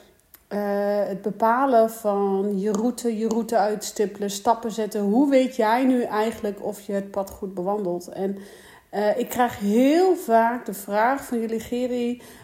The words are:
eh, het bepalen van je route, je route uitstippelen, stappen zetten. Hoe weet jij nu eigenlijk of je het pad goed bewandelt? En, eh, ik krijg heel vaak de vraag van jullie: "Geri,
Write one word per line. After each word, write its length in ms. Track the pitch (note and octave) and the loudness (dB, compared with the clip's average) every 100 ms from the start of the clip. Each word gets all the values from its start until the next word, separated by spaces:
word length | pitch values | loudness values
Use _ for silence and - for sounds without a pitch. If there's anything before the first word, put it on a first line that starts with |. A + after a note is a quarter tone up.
| - _ _ - - | -20 _ _ -20 -10
eh, 560 | G3+ G3+ G3+ G3+ G#3 G3 | -6 -2 -2 0 0 -2
het 140 | G3 | -4
bepalen 680 | G#3+ F#3+ A3+ A#3+ C#4 A#3 A3+ | -6 0 2 4 4 6 4
van 720 | A3+ G#3 G3+ G3+ G3 G3+ G3 | 2 -2 0 2 2 0 0
je 120 | G#3 | 0
route, 460 | G#3 A#3+ A#3+ A#3 G#3+ | 0 0 -2 -2 -2
je 100 | A3 | -2
route 300 | A3 A3+ A3+ | -2 0 2
uitstippelen, 720 | G3+ G#3+ - - G#3 G3 G3+ | 2 0 -6 -2 -2 -2 -6
stappen 420 | G3 - A#3 A#3+ | -2 0 0 -2
zetten. 300 | G#3 G#3+ G#3 | -4 -4 -2
Hoe 280 | G3+ A3 C#4+ | 2 4 4
weet 260 | C4+ B3+ - | 4 4 2
jij 300 | G#3+ A#3 C4 | 2 4 4
nu 180 | B3 | 2
eigenlijk 600 | A#3+ G#3+ A3 A3+ G#3 G3+ | 0 0 -2 -2 -6 -6
of 180 | - G3+ | -8 -8
je 120 | - | -6
het 180 | G3+ G3 | -6 -4
pad 180 | G3 G3 | -6 -8
goed 240 | - G3+ | -8 -10
bewandelt? 540 | F#3+ F3+ G#3+ F#3 F3 F3 | -6 -4 -2 -2 -4 -6
En, 300 | - G3 G3 - - - - _ | -6 -6 -6 -12 -20 -20 -20 _
eh, 280 | - G#3 G#3 | -2 0 0
ik 120 | A#3+ | -2
krijg 300 | A#3 B3 - | 0 0 0
heel 560 | G3+ G#3+ C4 D#4+ F#4 F4+ | 0 4 4 6 4 2
vaak 500 | - A3+ A3+ B3 - | 2 4 4 0 -6
de 80 | |
vraag 520 | F#3+ - G3+ A3+ C#4 - | -10 -4 0 2 0 -4
van 140 | A#3+ | -4
jullie: 200 | A3+ A3+ | -2 -4
"Geri, 600 | A3 A#3+ B3 B3 A#3+ A#3+ - - | -4 -4 -2 -2 -4 -4 -10 -20